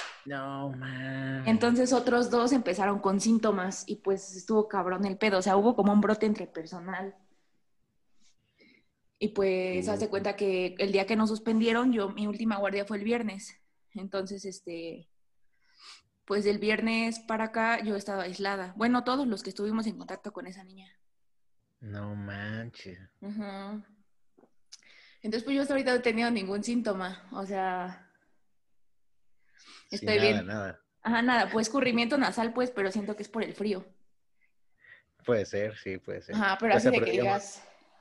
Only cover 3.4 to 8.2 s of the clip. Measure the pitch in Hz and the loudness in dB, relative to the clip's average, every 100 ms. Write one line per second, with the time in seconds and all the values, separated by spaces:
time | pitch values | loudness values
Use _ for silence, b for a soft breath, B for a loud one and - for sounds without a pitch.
3.4 | 220 202 185 - - 208 196 190 - 185 | 4 2 0 -6 -8 -4 0 -2 -2 -10
4.4 | - 214 214 196 180 180 202 190 220 190 | 0 2 2 0 0 0 -2 0 2 2
5.4 | 190 196 220 240 202 208 202 214 214 214 | 4 4 6 4 6 6 6 4 2 0
6.4 | - 165 160 180 175 185 196 - _ _ | -4 -10 -12 -10 -8 -8 -8 -12 _ _
7.4 | _ _ _ _ _ _ _ _ | _ _ _ _ _ _ _ _